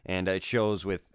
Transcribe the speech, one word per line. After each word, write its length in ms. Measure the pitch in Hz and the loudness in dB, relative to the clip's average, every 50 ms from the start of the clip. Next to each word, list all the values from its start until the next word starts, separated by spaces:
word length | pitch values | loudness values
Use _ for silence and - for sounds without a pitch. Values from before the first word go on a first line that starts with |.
| - | -6
and 240 | - 92 92 92 | -4 -2 0 0
it 140 | 95 95 95 | 0 0 0
shows 420 | - - - 120 110 107 104 92 82 | -2 0 2 2 2 2 2 0 -2
with 200 | 98 95 87 - _ | -4 -4 -4 -6 _